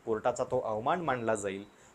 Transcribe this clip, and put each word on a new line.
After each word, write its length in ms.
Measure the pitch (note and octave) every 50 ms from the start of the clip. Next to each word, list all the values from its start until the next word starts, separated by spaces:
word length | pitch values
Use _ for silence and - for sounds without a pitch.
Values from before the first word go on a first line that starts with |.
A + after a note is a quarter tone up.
| -
कोर्टाचा 380 | A#2 A2 G#2+ - B2 A#2+ C#3 B2+
तो 160 | - B2+ B2+
अवमान 400 | G#2 A2 G#2+ G#2+ A2+ C#3+ E3+ F3+
मानला 340 | F3 D3 B2+ B2 A2+ A2+ A2
जाईल. 300 | G#2+ G2+ G2 F#2+ G2 G2+ - - - - - -